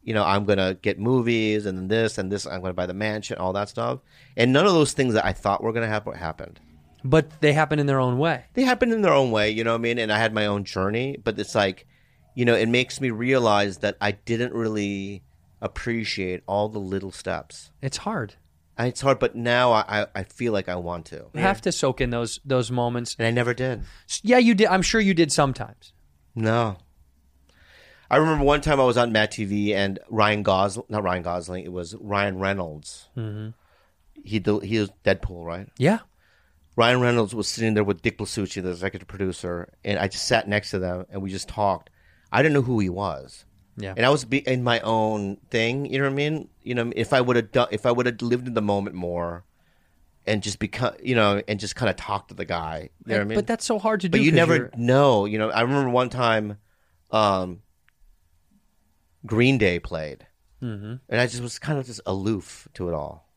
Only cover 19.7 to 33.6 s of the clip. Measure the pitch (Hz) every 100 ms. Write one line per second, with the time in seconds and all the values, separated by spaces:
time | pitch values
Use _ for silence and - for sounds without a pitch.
19.7 | 113 101 104 - 98 92 - 120 101 92
20.7 | 90 85 87 80 76 - 151 185 196 -
21.7 | - 135 127 127 120 117 - 139 131 113
22.7 | 123 120 120 120 - 113 120 120 120 127
23.7 | 113 - - _ - 208 247 233 202 208
24.7 | 185 175 226 202 175 160 - 139 123 -
25.7 | 101 - _ _ _ _ - 110 117 113
26.7 | 95 _ _ _ _ _ _ _ _ _
27.7 | - - _ _ 139 160 156 139 147 147
28.7 | 143 127 120 120 110 107 - 104 104 101
29.7 | 98 98 95 - 107 107 104 101 95 101
30.7 | 98 - 107 95 90 85 87 87 90 87
31.7 | 90 85 101 107 101 101 92 98 98 85
32.7 | 76 - - - - 110 107 107 113